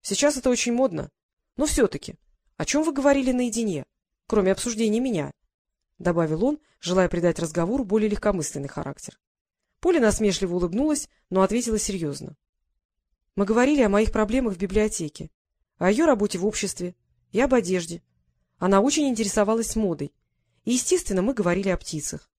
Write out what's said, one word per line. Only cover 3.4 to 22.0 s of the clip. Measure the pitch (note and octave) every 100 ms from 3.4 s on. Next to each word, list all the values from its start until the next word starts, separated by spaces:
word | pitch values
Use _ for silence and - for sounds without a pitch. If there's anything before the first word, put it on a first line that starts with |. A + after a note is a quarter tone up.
| B3 G#3+ A3 D#3 - _ _ _ _
кроме | A3 F#3
обсуждения | F#3+ B3 A3 A3+ A3
меня? | C4 F#3+ C#3+ - _ _ _ _ _ _
Добавил | F3 E3+ D#3+ D#3+
он, | A#3+ D4 _ _
желая | E3+ F#3 F3+
придать | F3 E3+ E3
разговору | D#3+ E3 E3+ C4+ G#3
более | G#3+ G#3
легкомысленный | G3+ G#3 F#3+ D3 C#3+ C#3
характер. | - C#3 C#3+ - _ _ _ _ _ _ _
Поля | F4 E4+
насмешливо | A3 - G#3+ F3+ F#3 F3
улыбнулась, | F3 G3 D4+ D4 - _ _
но | F#3
ответила | F#3+ A3 A#3 G#3+
серьезно. | - F#3+ D#3 C#3+ D3+ D3 _ _ _ _ _ _ _ _ _ -
Мы | G3
говорили | A3+ C4 D4
о | A3
моих | G3+ A3
проблемах | G#3+ G#3 B3+ A#3+ F3+
в |
библиотеке, | F#3+ G#3 G#3+ - D#3 - D#3 _ _ _ _ _
о | F3
ее | G#3+ E4
работе | A#3 G3+ F3
в | G3+
обществе | - G3 - F3+ - _ _ _
и | G3+
об | C4+
одежде. | B3 F3+ F#3 E3 E3+ _ _ _ _ _ _
Она | F#3 G3
очень | A#3+ D#4 C#4+
интересовалась | A3+ G#3 G#3+ G3+ A3+ A3 A3
модой. | G3+ D#3+ C#3+ _ _ _ _ _ -
И, |
естественно, | B3 - F4+ - F#3+
мы | G3+
говорили | C4 F3 F3 G3
о | F3
птицах. | - D#3